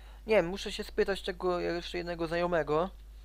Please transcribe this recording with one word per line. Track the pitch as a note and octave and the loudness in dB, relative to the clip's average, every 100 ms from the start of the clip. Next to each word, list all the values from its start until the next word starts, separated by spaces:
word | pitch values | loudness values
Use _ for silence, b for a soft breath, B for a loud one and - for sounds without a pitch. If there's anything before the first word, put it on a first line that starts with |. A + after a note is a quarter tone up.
| B B - | B B 4
Nie | G#3+ | 4
wiem, | E3+ | 4
muszę | G3 G#3+ | -2 -6
się | - | -6
spytać | G3+ - G3+ F#3+ | -4 0 2 0
tego | - F3 F3+ F3 | -2 0 0 2
jeszcze | E3+ E3+ - F3 | 0 -2 -4 -4
jednego | E3+ E3+ E3 | -4 -2 0
znajomego, | E3+ F3 E3+ D3 D3+ F#3 - - B | 2 2 2 4 2 2 -4 -16 B